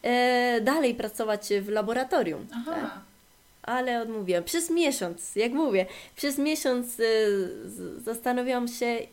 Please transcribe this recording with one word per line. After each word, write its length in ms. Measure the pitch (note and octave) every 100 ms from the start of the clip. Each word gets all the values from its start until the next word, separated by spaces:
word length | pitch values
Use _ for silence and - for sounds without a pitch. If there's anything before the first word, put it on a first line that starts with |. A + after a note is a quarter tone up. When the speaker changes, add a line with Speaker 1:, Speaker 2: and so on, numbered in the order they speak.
Speaker 1:
e, 580 | A#3 B3 B3 B3 B3 A#3
dalej 340 | A3 D4+ C4+ A#3+
pracować 540 | G#3+ - A3 G#3 - G3+
w 80 | G3+
laboratorium, 760 | G#3+ G#3+ A#3+ C4 E4 F3 D3 -
Speaker 2:
Aha. 180 | A#3 C4+ E4
Speaker 1:
tak? 160 | - F#3 - _ _ _ _ _
Ale 380 | - B3 B3+ A#3+
odmówiłam. 420 | A3+ A3 F#3 F3
Przez 260 | F3 E4 E4+
miesiąc, 680 | E4 D#4+ - F3+ E3+ - -
jak 160 | A#3
mówię, 340 | C4+ D#4 F#3+ F#3 - - -
przez 220 | C#4+ C#4
miesiąc, 500 | C#4+ D#4 C#4 B3 A#3+ -
e, 40 | A3+ A3 G#3+ G3+ F#3 - -
z-, 340 | G#3 F3+ -
zastanawiałam 640 | - A#3 B3+ B3 B3 B3 A#3+
się 300 | A#3 A#3+ A#3 -